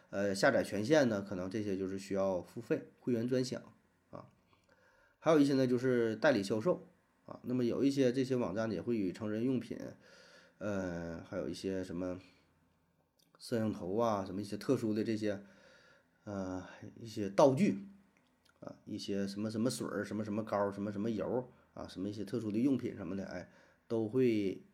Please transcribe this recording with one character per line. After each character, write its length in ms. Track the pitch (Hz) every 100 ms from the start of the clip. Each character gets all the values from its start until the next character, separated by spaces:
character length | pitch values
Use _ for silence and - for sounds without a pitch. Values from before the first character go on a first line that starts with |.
| _
呃， 240 | 98 101
下 160 | 98 143
载 120 | 113
权 220 | - 101
限 240 | 107 156 127
呢， 140 | 101 98
可 80 |
能 140 | 95 92
这 140 | 110
些 160 | 104 95
就 100 | 95
是 100 | 95
需 140 | -
要 300 | 98 95 92
付 180 | 87 120
费， 300 | 113 156 - -
会 140 | -
员 120 | 117 123
专 160 | 131
享 200 | 127 - - - _ _ _
啊。 160 | - - _ _ _ _ _ _ _ _ _
还 120 | 156
有 100 | 160
一 60 | 143
些 80 |
呢 120 | 135 127
就 120 | 123
是 360 | 131 120 113 110
代 160 | 156
理 100 | 117
销 180 | 98 110
售 260 | 180 - - _ _ _ -
啊， 140 | -
那 100 | 117
么 120 | 127
有 180 | 120 82
一 80 | 139
些 220 | 139 127
这 120 | 127
些 120 | 127 127
网 180 | 95
站 160 | 101 113
也 100 | 90
会 160 | 113 117
与 160 | 95
成 160 | - 107
人 120 | 107
用 160 | 127 127
品， 180 | - - - - - - - - - _
呃， 640 | 104 98 90 85 82 82 98
还 80 | 95
有 120 | 71
一 40 |
些 300 | 87 95 95
什 120 | 90
么 240 | 87 92 90 - _ _ _ _ _ _ _ _ _ _ _
摄 200 | - 117
像 140 | 110
头 240 | 92 87 104
啊， 280 | 117 104
什 80 | 95
么 80 | 90
一 40 |
些 120 | 104 104
特 200 | - 120
殊 180 | 110
的 80 | 107
这 140 | 107 110
些， 260 | 107 98 - - - - - _ _ _
呃， 420 | 107 101 92 92 92 - 107 -
一 60 | 113
些 220 | 110 98
道 240 | 98 143
具 280 | 135 196 - - - _ _ _ _ _ _
啊， 120 | - -
一 120 | - 104
些 300 | - 98 98
什 140 | 101
么 100 | 110
什 100 | 110
么 80 | 123
水 160 | - 107
儿、 180 | 101
什 100 | 101
么 100 | 104
什 80 | 107
么 120 | 104
膏 120 | 110 104
儿、 160 | 101
什 80 | 101
么 120 | 104
什 80 | 101
么 100 | 113
油 160 | 104 -
儿 180 | 117 123 - _
啊， 140 | - -
什 120 | -
么 80 | 95
一 40 |
些 120 | 107
特 140 | 98 120
殊 140 | 110
的 60 | 104
用 200 | 139 127
品 160 | 120
什 100 | 101
么 120 | 87 95
的， 80 |
哎， 260 | - 90 85 - - _ -
都 200 | 113 110
会 540 | 123 127 107 98 - -